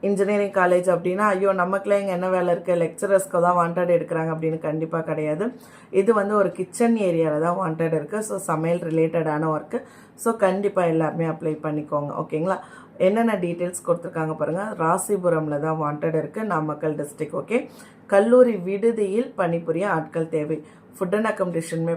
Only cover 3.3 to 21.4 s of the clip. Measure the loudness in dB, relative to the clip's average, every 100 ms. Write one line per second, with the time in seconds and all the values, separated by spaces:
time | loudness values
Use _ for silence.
3.3 | 2 4 4 2 0 2 2 2 -2 -2
4.3 | -2 -2 -2 -4 -4 -2 -4 -2 -2 -2
5.3 | -2 -4 -6 -20 -20 -2 0 4 4 4
6.3 | 2 2 0 -8 0 2 4 2 2 2
7.3 | 2 0 0 -2 -2 0 0 -2 -6 -4
8.3 | -6 -2 -2 0 0 0 2 2 2 0
9.3 | 0 0 -2 -4 -8 -8 -20 -20 -4 -2
10.3 | 2 2 2 0 2 2 2 0 0 -2
11.3 | -2 -4 -4 -4 -4 -4 -4 -4 -6 -4
12.3 | -2 -2 -4 -6 -20 -14 0 2 4 2
13.3 | 0 -2 -2 -4 -4 -2 -2 -2 -4 -4
14.3 | -2 -2 -2 -4 -2 0 0 0 0 2
15.3 | 0 0 -2 -2 -2 -2 -2 -2 -2 -4
16.3 | -6 -2 -2 -2 -4 -4 -4 -8 -8 -6
17.3 | -6 -4 -4 -4 -16 -20 -16 2 4 6
18.3 | 8 6 4 -2 0 0 2 0 0 -2
19.3 | -2 -2 -2 -2 -2 0 -2 -2 -4 -2
20.3 | -2 -2 -6 -8 -20 -16 -6 -2 0 0
21.3 | -2